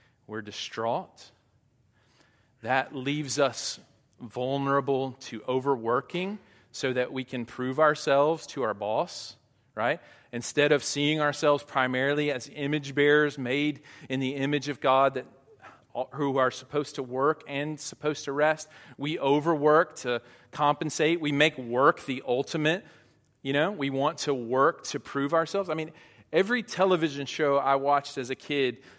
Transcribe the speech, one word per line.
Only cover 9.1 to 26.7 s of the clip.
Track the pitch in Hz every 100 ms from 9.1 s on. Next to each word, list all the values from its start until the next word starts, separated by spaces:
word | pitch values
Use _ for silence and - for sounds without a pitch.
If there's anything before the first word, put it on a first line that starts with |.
| - - - _ _ _ -
right? | 117 165 - - _
Instead | 120 - - 147
of | 147
seeing | - 143 147 156
ourselves | 147 143 151 147
primarily | - 139 127 127 135 147 147
as | 127 -
image | 151 143 151 139
bearers | 135 143 151 147 143
made | 123 139 147 135 - - -
in | 131
the | 131
image | 139 139 147 135
of | 139
God | 139 131 139
that, | 131 - - _ _ - - _ - 131
who | 139 143 135
are | 127
supposed | - 127 147 147 -
to |
work | 127 127 139 156 -
and | 143 151 151
supposed | - - 151 143
to | -
rest, | 139 151 156 - - - 135
we | 147 160
overwork | 139 147 151 151 147 156 180 -
to | 127 117 - - _
compensate. | - 147 147 156 - 156 170
We | 151
make | 143 160 151
work | 120 120 143 156 -
the | 131 -
ultimate. | 123 139 160 151 180 - - _ _ _ _
You | 135
know, | 143 170
we | 202 139
want | 135 143 170
to | 147
work | 135 113 127 147 160 -
to | 143
prove | - 139 139
ourselves. | 165 160 196 180
I |
mean, | 160 160 - - _ _
every | 160 196 240
television | -